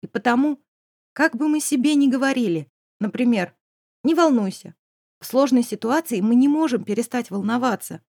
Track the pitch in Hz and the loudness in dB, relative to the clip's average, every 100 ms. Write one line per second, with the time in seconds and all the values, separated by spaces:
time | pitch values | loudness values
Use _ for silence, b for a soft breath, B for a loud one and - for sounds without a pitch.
0 | - 214 240 240 294 285 _ _ _ _ | -8 -4 0 2 0 -2 _ _ _ _
1 | _ - 311 233 302 302 - 294 285 294 | _ -2 -2 0 -2 0 0 0 2 4
2 | 277 254 269 262 220 165 147 _ _ _ | 4 2 0 0 0 -2 -6 _ _ _
3 | 202 - 247 226 175 _ _ _ _ _ | -8 0 0 2 -2 _ _ _ _ _
4 | 277 330 330 247 196 - 175 - _ _ | 0 2 4 2 0 -8 -18 -20 _ _
5 | _ _ - 254 277 247 233 202 226 294 | _ _ -4 0 2 2 0 -6 -2 -2
6 | 320 226 208 240 277 294 320 240 190 202 | -2 -2 2 4 4 2 0 -2 -4 -6
7 | 240 254 233 196 196 240 254 202 - 165 | -4 -6 -6 -6 -4 -2 -2 -4 -8 -18
8 | _ | _